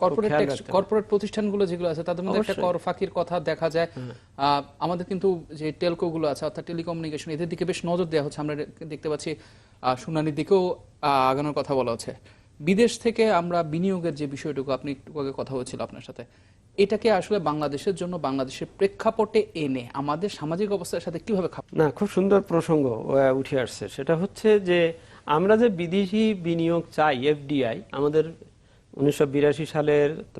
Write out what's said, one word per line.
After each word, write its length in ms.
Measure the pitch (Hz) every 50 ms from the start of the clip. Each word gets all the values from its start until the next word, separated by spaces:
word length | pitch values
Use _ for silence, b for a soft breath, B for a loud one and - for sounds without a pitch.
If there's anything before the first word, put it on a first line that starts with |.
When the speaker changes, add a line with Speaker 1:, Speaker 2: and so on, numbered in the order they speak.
Speaker 1:
কর্পোরেট 300 | 180 180 - 226 208 214
Speaker 2:
খেয়াল 140 | 151 151 139
Speaker 1:
ট্যাক্স, 160 | 139 131 113
Speaker 2:
রাখতে 120 | - -
হবে। 40 | 180
Speaker 1:
কর্পোরেট 280 | 190 196 - 214 214 208 -
প্রতিষ্ঠানগুলো 540 | 208 202 214 196 - 214 208 208 196 202 202 170
যেগুলো 180 | 175 170 180 170
আছে, 100 | 156 160
তাদের 220 | 165 180 175 170 180
মধ্যে 160 | 190 196 202
একটা 120 | 220 196
Speaker 2:
অবশ্যই। 200 | 196 - 185 180
Speaker 1:
কর 120 | 180 165 -
ফাঁকির 260 | 190 175 - 196 175 - 180
কথা 220 | 165 - 175 175
দেখা 280 | 151 160 156 156 165 160 151
যায়। 140 | 165 170 165 B
Speaker 2:
হ্যাঁ। 200 | 131 127 120 110 B B B B
Speaker 1:
আহ, 260 | - 139 143 143 143 135 - - - 151
আমাদের 220 | 165 180 175 180 -
কিন্তু 180 | 196 180 - 196 185 165 151 - - 147
যে 120 | 156 156 151 -
টেলকো 260 | 180 175 170 165 185 170 156
গুলো 120 | 165 156 147
আছে, 100 | 139 - 156
অর্থাৎ 200 | 151 - 170 156
টেলিকমিউনিকেশন, 640 | - 170 170 165 175 165 165 160 156 151 139 - 170 156
এদের 120 | 147 175 165
দিকে 160 | 180 - 180 170
বেশ 100 | 170 - -
নজর 200 | 170 175 175 180
দেওয়া 200 | 160 160 151 139
হচ্ছে। 140 | 147 - 151
আমরা 140 | 147 151 147 147 147 - - - 160 156
দেখতে 160 | 156 147 - 156
পাচ্ছি, 220 | 151 143 - 165 151
আহ, 600 | - - - - - - _ - - - 127 127 127
শুনানির 320 | - 170 160 156 156 156 143
দিকেও, 280 | 151 147 - 196 190 180 180
আহ, 600 | - - - - - - - 147 139 135 131 131
আগানোর 220 | 131 139 147 147
কথা 220 | 143 151 131 143 143
বলা 160 | 131 123 120
হচ্ছে। 200 | 117 - - 123 - - b b b b b b b -
বিদেশ 320 | 147 170 196 202 240 226 233 -
থেকে 340 | - 233 220 - 220 220 196 170
আমরা 220 | 170 175 175 170
বিনিয়োগের 520 | 165 151 151 165 185 196 190 180 165 170 147
যে 120 | 139 151
বিষয়টুকু, 420 | 139 139 135 - 156 139 139 131 143
আপনি 180 | 131 127 - 147
একটু 300 | 135 - - - 156 151
আগে 120 | 139 135 131
কথা 180 | - 120 - 131
হচ্ছিল 260 | 127 127 - - 120
আপনার 240 | 113 - - 127 120 -
সাথে, 160 | 127 - 117 b b b b b b b b _ -
এটাকে 320 | - 202 196 220 208 - 226
আসলে 260 | 208 185 202 - 208 202
বাংলাদেশের 560 | 160 147 147 151 151 143 139 - - 202 185
জন্য, 220 | 165 180 175 180
বাংলাদেশের 520 | 165 147 135 135 135 131 131 - - 165 - -
প্রেক্ষাপটে 680 | - 196 196 196 - - 226 220 226 214 208 - 220 208 - -
এনে 340 | 170 151 135 131 127 120 123
আমাদের 360 | - 139 143 147 147 160 196 202
সামাজিক 440 | - - 151 151 165 180 214 202
অবস্থার 280 | 208 185 175 - - 175
সাথে 180 | - 180 165 160
কিভাবে 300 | - - 214 185 175 151
খাপ 160 | - - - - -
Speaker 2:
না, 160 | 156 156 143
খুব 180 | - - 208 202
সুন্দর 320 | - 180 190 196 202 196
প্রসঙ্গ, 460 | - - 170 165 156 - 165 151 139
আহ, 520 | 127 113 110 - 147 139 135 135 131 131 135
উঠে 220 | 131 - 147 131
আসছে। 240 | 120 104 - - 104 98
সেটা 260 | - - 139 151 165
হচ্ছে 440 | 160 190 202 - - - 214 214 208
যে 180 | 185 180 175 175 170 165 165 B B B B B B
আমরা 300 | - 147 160 185 196 220
যে 120 | 220 240 240
বিদেশি 540 | 190 170 175 160 180 202 202 180 214 220 220 220 214
বিনিয়োগ 480 | 185 165 170 170 165 165 165 170 170 170 - -
চাই, 300 | - 151 156 139 120 131
এফডিআই, 560 | 147 151 147 139 139 151 139 123 113 113 - - -
আমাদের 320 | - 135 143 147 151 156 156 160 165 - - - - _ b b b b b _ -
উনিশশো 300 | - 139 147 143 - 156
বিরাশি 400 | 139 131 143 143 147 143 151 156
সালের 440 | - - 156 147 151 147 147 147 143 160 - - - -